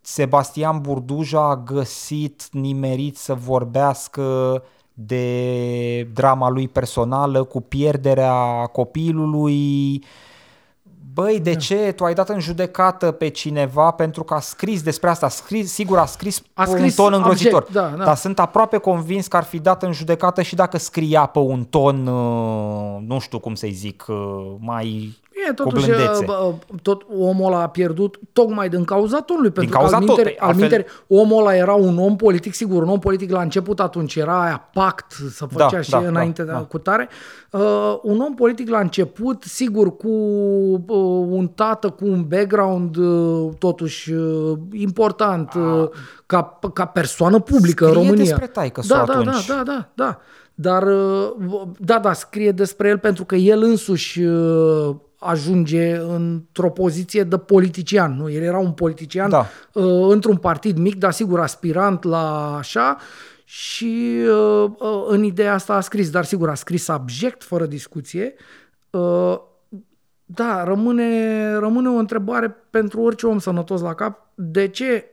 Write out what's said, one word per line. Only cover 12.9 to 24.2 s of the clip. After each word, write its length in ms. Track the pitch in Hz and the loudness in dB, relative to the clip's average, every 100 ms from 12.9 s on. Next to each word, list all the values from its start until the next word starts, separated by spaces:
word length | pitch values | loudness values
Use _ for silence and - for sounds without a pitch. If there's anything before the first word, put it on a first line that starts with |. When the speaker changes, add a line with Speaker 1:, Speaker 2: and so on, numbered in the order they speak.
| 185 175 | 2 -2
Speaker 1:
pe 180 | 160 156 | 0 -4
cineva 640 | 143 156 147 139 135 165 | -4 -6 -2 0 4 2
pentru 320 | 165 160 156 | 4 -2 -4
că 100 | 160 | -4
a 60 | 156 | -4
scris 420 | - - 190 202 | -4 -8 -4 -2
despre 260 | 160 - 175 | -4 0 0
asta. 180 | 165 139 | 2 -2
A 20 | |
scris, 440 | - - 214 196 | -4 -6 -6 -6
sigur, 260 | - 202 185 | -6 0 2
a 60 | 151 | 2
scris 360 | - 202 190 _ | -2 -8 -8 _
Speaker 2:
A 80 | - | -4
Speaker 1:
pe 60 | 185 | 0
un 60 | 185 | 2
Speaker 2:
scris 180 | 180 | 2
Speaker 1:
ton 180 | - 202 | 4 4
îngrozitor. 480 | 196 190 180 220 180 | 6 4 4 4 4
Speaker 2:
abject, 100 | - 196 170 | 2 -2 -2
da, 40 | 147 | 0
da. 80 | |
Speaker 1:
Dar 120 | 190 147 | 2 2
sunt 220 | 190 196 | 0 0
aproape 380 | 170 202 220 214 | 2 4 2 2
convins 500 | 202 175 160 196 180 | 0 0 -2 -4 0
că 100 | 180 | -2
ar 80 | |
fi 140 | - 170 | -2 -2
dat 240 | 160 185 | 0 0
în 100 | 185 | -2
judecată 500 | 151 160 165 180 180 | -6 -2 0 0 0
și 120 | 170 | -4
dacă 240 | 175 185 170 | 0 0 0
scria 480 | - - 156 151 139 | -4 -4 2 4 4
pe 120 | 151 | 2
un 260 | 135 127 | 0 0
ton, 420 | 120 156 139 139 131 | -2 2 2 2 -2
uh, 920 | 123 120 117 113 110 104 104 104 101 110 | -2 0 -2 -2 -4 -4 -6 -6 -8 -6
nu 120 | 131 | -6
știu 200 | - 117 | -6 -10
cum 160 | 117 | -8
să-i 180 | 107 110 | -8 -8
zic, 320 | 92 101 92 - | -8 -10 -12 -8
uh, 80 | 107 | -8